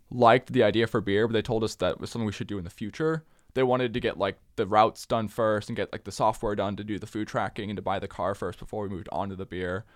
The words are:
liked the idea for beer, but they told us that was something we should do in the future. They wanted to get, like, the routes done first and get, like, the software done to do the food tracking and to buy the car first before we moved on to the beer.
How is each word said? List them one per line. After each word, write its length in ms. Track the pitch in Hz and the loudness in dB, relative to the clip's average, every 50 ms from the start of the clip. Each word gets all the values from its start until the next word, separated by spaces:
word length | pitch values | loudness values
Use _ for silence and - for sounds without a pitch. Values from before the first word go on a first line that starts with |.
| _ _ | _ _
liked 440 | - 120 120 113 117 131 - - 123 | 0 4 8 8 8 6 4 0 2
the 100 | 127 113 | 4 4
idea 240 | 104 101 110 117 | 6 6 4 2
for 140 | 107 - 117 | 2 0 -2
beer, 260 | 98 101 98 104 113 | 0 2 2 2 2
but 60 | 117 113 | 4 2
they 100 | 107 107 | 0 0
told 220 | - 117 113 110 | 0 0 0 0
us 100 | 107 - | -2 -2
that 240 | - 90 90 - - | -2 -2 -2 -2 -2
was 120 | - - | -6 -8
something 160 | - 117 113 | -6 -4 -4
we 60 | 107 98 | -4 -4
should 140 | - 113 | -6 -8
do 120 | 95 101 101 | -8 -8 -8
in 60 | 85 | -8
the 60 | 85 | -10
future. 540 | - - 110 104 - - 156 160 160 160 156 _ _ _ _ _ _ | -10 -10 -10 -10 -6 -2 -2 0 0 -2 -6 _ _ _ _ _ _
They 100 | 131 131 | 2 2
wanted 320 | 127 123 127 127 123 107 | 4 4 2 2 0 -2
to 60 | 123 | 0
get, 180 | 117 113 - - | -2 -2 0 0
like, 200 | 95 98 95 - _ _ _ | 0 -2 -2 -4 _ _ _
the 100 | - 110 | -4 -2
routes 400 | 95 104 107 110 110 - - - | 4 6 6 6 6 4 -2 -4
done 220 | - 127 117 110 101 | -2 0 0 0 -2
first 400 | - - 113 110 107 104 104 - | -2 0 2 2 2 0 -2 -4
and 80 | 117 | -4
get, 160 | 107 101 - - | -4 -4 -4 -6
like, 100 | - - | -10 -10
the 80 | 101 | -12
software 460 | - - 123 110 110 - - 110 104 | -4 0 0 0 2 0 -2 -2 -2
done 180 | 101 98 101 101 | 0 -2 -2 -2
to 80 | 95 107 | -6 -6
do 160 | 107 104 92 | -6 -6 -8
the 80 | - | -8
food 220 | - - 107 107 - | -8 -6 -6 -6 -2
tracking 420 | - 127 104 92 - - 104 101 | -2 -2 -2 -2 -4 -6 -8 -6
and 60 | 107 | -8
to 60 | 92 95 | -6 -4
buy 180 | 95 95 98 | -2 -4 -4
the 80 | - 92 | -4 -8
car 260 | - - 87 92 101 | -6 -4 -2 -2 -2
first 240 | - - 90 - - | -4 -6 -8 -8 -10
before 240 | - - - 107 104 | -12 -10 -8 -6 -6
we 60 | 98 | -6
moved 200 | 101 87 - - - | -6 -8 -8 -6 -6
on 160 | 78 98 98 | -4 -4 -4
to 80 | 98 | -6
the 100 | 92 92 | -8 -10
beer. 380 | - 85 90 92 90 90 98 104 - _ | -8 -6 -6 -4 -4 -4 -6 -6 -10 _